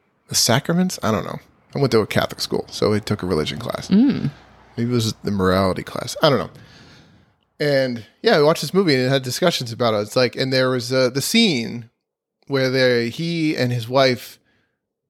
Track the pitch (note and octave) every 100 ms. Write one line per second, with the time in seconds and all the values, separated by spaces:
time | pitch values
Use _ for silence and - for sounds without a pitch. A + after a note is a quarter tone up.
0 | _ _ - - - C3+ - E3+ F#3 -
1 | G#2+ G#2 - - - _ _ - C3+ A2+
2 | G2+ - - - - - - - - G#2
3 | - G#2 F2+ D#2+ D2+ D2 D2+ - - F#3+
4 | C#4 F#3 C#3+ - - - - - A#2+ B2
5 | A2 - - G2+ F#2 F#2 F#2+ F2 - -
6 | - - D#3+ A#2+ - - - - - -
7 | - _ _ _ _ - D3 C3+ C3 A#2
8 | G#2 _ A3+ F#3 D3 E3 D3+ F#3 F#3 C3
9 | B2+ C3+ C3 - F3+ - A#2 A2+ A#2+ G#2+
10 | G#2 B2+ B2 - C3 C3 B2+ B2+ A#2+ C3
11 | B2+ C3+ - C3 C3 C3 A#2 A#2 A2+ _
12 | _ _ _ _ - C#3 C3 C3 B2+ A#2+
13 | A#2 A2+ E3 E3+ D#3 - B2 B2 A2+ C3
14 | C3 A#2+ - - _ _ _ _ _ _